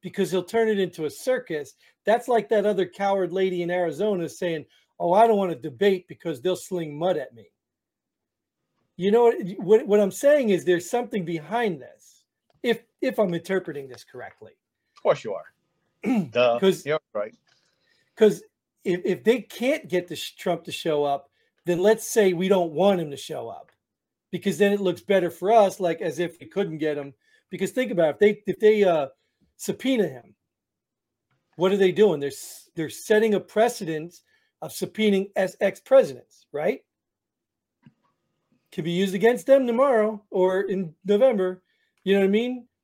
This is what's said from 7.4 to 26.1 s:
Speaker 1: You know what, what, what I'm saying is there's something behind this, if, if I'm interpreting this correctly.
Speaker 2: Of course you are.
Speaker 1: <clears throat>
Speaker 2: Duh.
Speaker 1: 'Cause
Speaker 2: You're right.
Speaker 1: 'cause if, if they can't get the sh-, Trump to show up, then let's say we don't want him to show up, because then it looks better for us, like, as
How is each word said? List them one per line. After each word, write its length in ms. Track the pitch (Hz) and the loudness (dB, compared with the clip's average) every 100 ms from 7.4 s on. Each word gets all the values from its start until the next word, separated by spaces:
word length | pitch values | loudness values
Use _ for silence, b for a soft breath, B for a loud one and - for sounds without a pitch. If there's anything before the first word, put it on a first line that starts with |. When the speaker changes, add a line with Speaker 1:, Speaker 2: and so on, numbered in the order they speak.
| - _ _ _ _ _ _ _ _ _ _ _ _ _ _ - | -20 _ _ _ _ _ _ _ _ _ _ _ _ _ _ -4
Speaker 1:
You 140 | 190 | 0
know 140 | 226 | 4
what, 120 | 233 - 175 214 | 4 2 -4 -8
what, 280 | 185 220 269 | 0 0 2
what 120 | 208 | 2
I'm 120 | 196 | 2
saying 380 | - 277 294 226 | 0 2 2 2
is 140 | 175 | 0
there's 240 | 143 175 - | 0 -2 -2
something 360 | 156 - 214 | -6 -6 -6
behind 580 | 165 165 151 226 226 151 | -6 -8 -6 -4 -4 -6
this, 400 | 123 - _ _ _ _ _ _ | -14 -20 _ _ _ _ _ _
if, 220 | 247 226 _ - | -4 -4 _ -8
if 180 | 262 - | -4 -2
I'm 160 | 202 | -2
interpreting 540 | 170 170 190 180 143 135 | -2 -4 -6 -6 -12 -14
this 160 | 120 | -18
correctly. 480 | - 123 101 - 107 _ _ _ _ _ | -20 -18 -18 -20 -20 _ _ _ _ _
Speaker 2:
Of 60 | |
course 220 | 214 151 | 0 0
you 100 | 110 | -2
are. 180 | 92 - _ _ _ _ _ | -10 -12 _ _ _ _ _
Speaker 1:
<clears throat> 260 | 208 240 143 | -2 -2 0
Speaker 2:
Duh. 300 | 120 123 120 | 2 2 4
Speaker 1:
'Cause 260 | 190 180 139 | 2 0 -2
Speaker 2:
You're 140 | 156 _ | -6 _
right. 220 | 104 107 _ _ _ _ _ _ _ _ | -8 -8 _ _ _ _ _ _ _ _
Speaker 1:
'cause 300 | - 214 - - _ _ _ | 2 2 2 -8 _ _ _
if, 160 | 214 - | -4 -4
if 200 | 240 165 | -2 -2
they 160 | 214 247 | 0 0
can't 480 | - - 247 311 147 | -2 -6 -2 -2 -2
get 180 | 180 175 | -6 -4
the 80 | |
sh-, 220 | - - - | -10 -14 -8
Trump 260 | 185 170 | -6 -6
to 60 | - | -6
show 320 | - 170 147 | -8 -2 -2
up, 260 | 143 139 - _ _ _ 170 | 0 -4 -8 _ _ _ -4
then 140 | 175 | 0
let's 260 | 202 220 - | 2 2 0
say 280 | 226 196 | 2 2
we 120 | 170 185 | 2 2
don't 240 | 190 170 | 2 0
want 300 | 147 196 185 | 2 2 2
him 100 | 151 | -2
to 60 | 139 | -10
show 320 | - 143 113 | -12 -12 -12
up, 240 | 90 - _ _ _ _ _ _ | -14 -20 _ _ _ _ _ _
because 280 | 175 196 156 | -6 -4 2
then 140 | 202 | 2
it 80 | 202 | 2
looks 200 | 185 175 | -2 -4
better 280 | - 190 170 | 0 0 0
for 220 | - 185 | -4 2
us, 300 | 226 196 - | 4 4 2
like, 200 | 175 165 | -4 -4
as 200 | 180 | -6